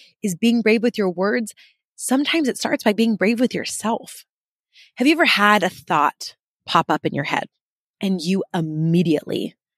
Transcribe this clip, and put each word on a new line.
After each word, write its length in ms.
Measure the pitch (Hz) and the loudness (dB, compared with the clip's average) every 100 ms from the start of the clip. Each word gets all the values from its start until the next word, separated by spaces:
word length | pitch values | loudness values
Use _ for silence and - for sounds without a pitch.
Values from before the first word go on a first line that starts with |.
| - _ | -20 _
is 120 | 208 | -8
being 260 | 170 233 233 | 0 2 2
brave 220 | 220 220 | 2 2
with 160 | 233 - | 0 0
your 100 | 190 | -2
words. 460 | 170 196 240 220 - _ _ _ | -2 -2 -2 -6 -12 _ _ _
Sometimes 540 | - - 262 294 330 262 | -12 -2 0 0 0 -2
it 100 | - | -2
starts 260 | - - | -4 0
by 80 | 226 | 0
being 240 | 196 226 208 | 2 0 2
brave 240 | 190 233 | 0 2
with 140 | 254 | 0
yourself. 720 | 156 - - 214 233 - - - _ _ _ _ _ - - | -2 -8 -6 -6 -6 -8 -20 -20 _ _ _ _ _ -20 0
Have 100 | 262 | 2
you 80 | |
ever 100 | 330 | 4
had 380 | 302 202 208 208 | 2 4 4 4
a 80 | 185 | 2
thought 680 | - - 160 143 - - - _ _ - | -4 -2 0 0 -2 -14 -18 _ _ 0
pop 240 | 170 - | 0 2
up 160 | 156 156 | -2 -2
in 80 | |
your 100 | 143 | -4
head 220 | 147 - - _ _ _ _ _ | -2 -4 -6 _ _ _ _ _
and 200 | 196 185 | -2 -2
you 240 | 165 190 - | 0 -2 -2
immediately 1040 | 185 160 156 160 170 170 147 - - 151 - _ | -4 -4 -2 2 2 2 0 -2 -6 -6 -12 _